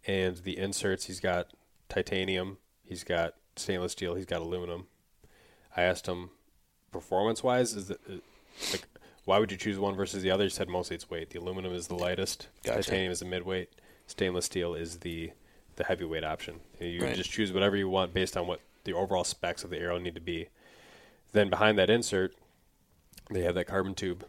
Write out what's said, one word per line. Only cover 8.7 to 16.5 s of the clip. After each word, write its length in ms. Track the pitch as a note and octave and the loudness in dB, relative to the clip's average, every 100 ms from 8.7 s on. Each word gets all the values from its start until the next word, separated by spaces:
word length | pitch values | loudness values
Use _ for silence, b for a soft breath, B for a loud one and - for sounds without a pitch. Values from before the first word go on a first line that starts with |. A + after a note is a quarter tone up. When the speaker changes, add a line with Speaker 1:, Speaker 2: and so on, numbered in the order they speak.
Speaker 1:
like, 140 | F#2+ - - B B | -4 -6 -20 B B
why 140 | - F#2+ | 4 4
would 140 | G#2+ | 4
you 40 | F#2+ | 0
choose 220 | G#2+ G2 | -2 2
one 160 | G2+ | 0
versus 280 | G2 G2 G2 | 2 -2 0
the 80 | F#2 | 2
other? 140 | F#2+ | 4
He 60 | G2+ | 4
said 180 | - E2 | 2 -2
mostly 280 | F2+ F2+ E2+ | -2 -2 -6
it's 120 | - | -6
weight. 220 | E2+ E2 | -8 -8
The 80 | F2+ | -8
aluminum 340 | F2+ F#2+ F#2 | -6 -4 -4
is 140 | F2+ E2+ | -6 -4
the 80 | |
lightest, 540 | F2+ F2 F2+ G2 - - - | -2 0 0 -2 -4 -10 -8
Speaker 2:
Gotcha. 180 | - A#2 | -2 0
Speaker 1:
titanium 300 | F#2+ F#2+ F#2 | 2 0 0
is 80 | F2+ | -2
the 60 | F2+ | -4
midweight, 440 | F#2 F2 F#2 F2+ - B B - | -4 -2 -4 -4 -14 B B -18
stainless 380 | - F#2+ F2+ - | -2 0 2 -2
steel 280 | F#2+ F2 | -2 -2
is 240 | E2 E2 E2+ | -2 -6 -8
the, 340 | F2 E2 E2 - b b b - | -8 -6 -8 -12 b b b -6
the 80 | |
heavyweight 400 | - - E2 D#2+ | -2 -2 -2 -4
option. 360 | D#2 D#2+ - | -4 -6 -8